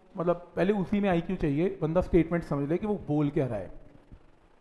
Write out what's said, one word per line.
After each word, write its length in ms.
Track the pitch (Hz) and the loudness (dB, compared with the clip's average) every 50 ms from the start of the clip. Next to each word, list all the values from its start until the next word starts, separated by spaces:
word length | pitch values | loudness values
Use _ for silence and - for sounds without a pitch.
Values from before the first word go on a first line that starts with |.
| - - - | -20 -14 -8
मतलब 360 | 185 165 175 170 170 - - - | -4 0 0 0 0 -2 -8 -2
पहले 160 | 175 175 190 | 0 2 2
उसी 280 | 214 202 175 - 214 202 | 2 2 0 0 0 2
में 80 | 202 202 | 2 2
आईक्यू 280 | 175 170 170 - 185 | 2 2 0 -2 -4
चाहिए, 420 | - 175 151 139 147 175 202 - - | -2 0 0 2 2 0 -2 -2 -2
बंदा 180 | 165 151 165 185 | -2 0 0 0
statement 440 | 175 - - 170 156 165 175 170 165 | 0 4 4 4 4 4 0 -4 -2
समझ 240 | - 156 143 143 139 | -2 -2 -2 -2 -2
ले 100 | 165 185 | -2 -2
कि 80 | 214 | 0
वो 80 | 208 208 | -2 -4
बोल 360 | - 202 - 147 151 151 143 | -2 -2 -2 0 2 2 2
क्या 160 | 143 160 135 | 0 0 -2
रहा 120 | 120 113 101 | -2 -2 -6
है, 140 | 90 - - - - - - - - - - - - - - _ _ _ _ - | -8 -10 -12 -16 -18 -20 -20 -20 -20 -20 -20 -20 -20 -20 -20 _ _ _ _ -2